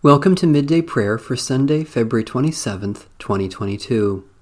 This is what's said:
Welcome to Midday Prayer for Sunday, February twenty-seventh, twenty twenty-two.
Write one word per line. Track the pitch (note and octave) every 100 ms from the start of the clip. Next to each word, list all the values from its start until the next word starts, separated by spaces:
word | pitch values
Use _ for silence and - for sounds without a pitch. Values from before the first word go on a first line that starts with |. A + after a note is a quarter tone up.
| D3+
Welcome | D3 F#3+ F#3
to | E3+
Midday | D3 C#3 E3
Prayer | E3 - G2+ A2+
for | - B2
Sunday, | - C3 C#3 D3+
February | D#3 - A2+ A#2
twenty-seventh, | A2 B2 D3 D#3 - G2 G2+ G#2 - _
twenty | - G2+ F#2+
twenty-two. | - G2 G2+ - A2+ G#2 G2 - _